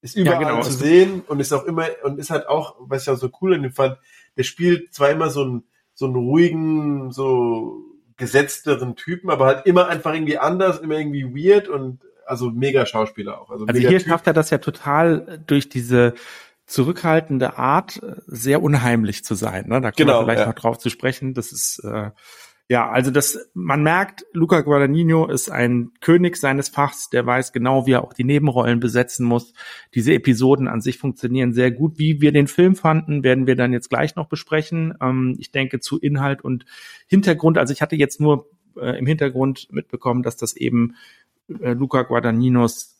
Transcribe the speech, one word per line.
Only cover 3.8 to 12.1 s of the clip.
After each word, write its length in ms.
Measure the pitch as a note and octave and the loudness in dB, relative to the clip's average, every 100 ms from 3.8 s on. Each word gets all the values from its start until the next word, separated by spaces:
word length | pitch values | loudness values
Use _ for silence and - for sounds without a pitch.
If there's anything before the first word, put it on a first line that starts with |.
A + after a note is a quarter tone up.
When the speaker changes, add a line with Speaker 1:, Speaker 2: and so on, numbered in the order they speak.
| C3+ C3 _ - _ - | -2 -2 _ -20 _ -6
Speaker 1:
der 60 | |
spielt 500 | B2+ - F3 F3 - | -6 0 2 2 -2
zwar 180 | - C#3+ | 0 2
immer 200 | D#3 D#3+ | 2 0
so 140 | C3+ | -2
einen, 180 | C3+ B2 - _ _ | -4 -4 -10 _ _
so 120 | _ C3+ | _ -4
einen 100 | B2 | -2
ruhigen, 960 | A#2+ D3+ E3+ D#3+ D#3+ D#3 D3 C#3+ C3 | 0 4 2 2 -2 -2 -2 -4 -6
so 720 | B2+ C3+ B2+ A#2+ A2+ A2+ G#2+ - _ _ _ | -6 0 2 0 -2 -6 -12 -20 _ _ _
gesetzteren 800 | B2 C3+ C#3+ - - C3+ B2+ A#2+ | 0 2 2 -2 -2 -2 -2 -10
Typen, 340 | - F3 F#3 | -10 -10 -4
aber 160 | D3 C3 | 2 4
halt 200 | C3+ G3+ | 4 4
immer 200 | F3+ F3+ | 4 4
einfach 240 | E3+ D#3+ | 0 -4
irgendwie 260 | D#3+ D#3 D3 | -4 -2 0
anders, 420 | C#3+ F3+ F#3+ F3 | 0 0 0 0
immer 180 | D#3+ D#3 | -4 -4
irgendwie 260 | D3+ C#3+ | -4 -6
weird 440 | C3 B2+ E3+ G3+ G3+ | -8 -4 4 4 4
und 320 | D3 C3 B2+ _ | -8 -8 -12 _